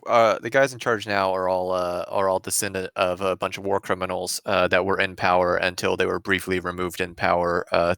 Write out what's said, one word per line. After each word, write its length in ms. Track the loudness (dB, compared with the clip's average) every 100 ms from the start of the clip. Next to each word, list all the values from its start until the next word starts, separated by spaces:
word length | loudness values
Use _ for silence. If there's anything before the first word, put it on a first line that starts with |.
| 2
uh, 320 | 4 4 2
the 100 | 0
guys 220 | 2 2
in 60 | 0
charge 280 | -2 -2 0
now 280 | 0 2
are 140 | 0 0
all, 240 | 0 0
uh, 320 | -2 -2 -4 -4
are 200 | 0 0
all 100 | 0
descendant 520 | -2 -4 -2 -4 -6 -2
of 240 | -2 0
a 160 | -2 -2
bunch 220 | -4 -6
of 60 |
war 160 | -2 -2
criminals, 600 | -2 -4 -4 -4 -4 -6 0
uh, 220 | 2 4
that 160 | 2
were 140 | 2 0
in 180 | -2 0
power 400 | 2 4 4 2
until 400 | 0 -2 -2 0
they 100 | 0
were 120 | -2
briefly 400 | 0 -2 0 -4
removed 400 | -4 -4 -6 -4
in 140 | -8
power, 520 | -2 0 2 2 -2 0
uh, 220 | 0 2